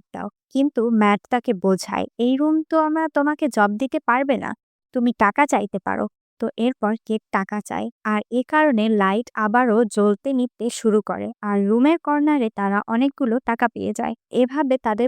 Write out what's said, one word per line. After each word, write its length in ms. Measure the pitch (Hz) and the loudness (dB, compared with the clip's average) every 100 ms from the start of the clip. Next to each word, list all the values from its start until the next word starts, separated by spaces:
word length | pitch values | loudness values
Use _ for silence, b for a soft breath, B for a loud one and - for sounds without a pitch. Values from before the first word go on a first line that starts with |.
| - | -10
দাও।" 180 | 185 196 - _ | -12 -12 -14 _
কিন্তু 320 | 262 285 - 226 | 0 0 0 0
ম্যাট 300 | 226 208 208 - | 4 4 2 0
তাকে 220 | 247 247 | -4 -2
বোঝায়, 520 | 196 190 190 - - - - | 0 0 0 -2 -6 -6 -2
"এই 140 | 240 262 | 0 2
রুম 200 | 302 311 | 2 0
তো 120 | 320 320 | 0 0
আমরা 260 | 311 320 320 | 2 0 -2
তোমাকে 320 | 294 285 302 302 | 0 0 0 -2
জব 220 | 226 208 208 | 2 0 0
দিতে 220 | 269 311 - | -4 -4 0
পারবে 300 | 240 277 226 | 0 0 -2
না, 120 | - - _ _ _ 254 | -4 -10 _ _ _ -2
তুমি 160 | 240 - | 0 2
টাকা 240 | 208 202 285 | 2 2 2
চাইতে 340 | 262 202 196 | 2 -2 -6
পারো।" 260 | - 196 214 _ _ - | -4 -4 -4 _ _ -8
তো 40 | 220 - | -8 -2
এরপর 360 | 233 262 208 226 | -4 -2 -2 -2
কেট 180 | - 220 - | -4 -6 -4
টাকা 260 | 202 196 208 | -4 -4 -8
চায়, 260 | - 202 220 - 220 | -6 -6 -8 -8 -4
আর 160 | 214 - | -4 -2
এ 100 | 240 254 | -4 -2
কারণে 360 | 311 311 226 220 214 | 2 2 2 2 2
লাইট 300 | 190 202 247 - | 2 0 -4 -4
আবারও 440 | 214 240 254 214 233 | 0 2 2 2 2
জ্বলতে 440 | - 208 202 269 | 2 2 0 -2
নিভতে 320 | 269 247 - 226 | -2 -2 -4 -8
শুরু 300 | - 226 214 | -2 0 2
করে। 260 | 196 180 202 233 | 0 -6 -8 -8
আর 160 | 208 202 196 | -4 0 2
রুমের 320 | 226 277 339 | 2 2 2
কর্নারে 500 | - 294 294 294 220 - | 0 0 2 2 0 -2
তারা 240 | 196 202 - | -2 -2 -2
অনেকগুলো 480 | 226 277 - 262 240 - | 0 0 0 -2 -2 -2
টাকা 200 | 233 233 | -2 -2
পেয়ে 260 | - 196 | -2 -6
যায়। 200 | 214 233 233 _ | -4 -6 -6 _
এভাবে 440 | - 247 277 285 262 | 0 0 0 -2 0
তাদের 300 | 233 214 | -2 -2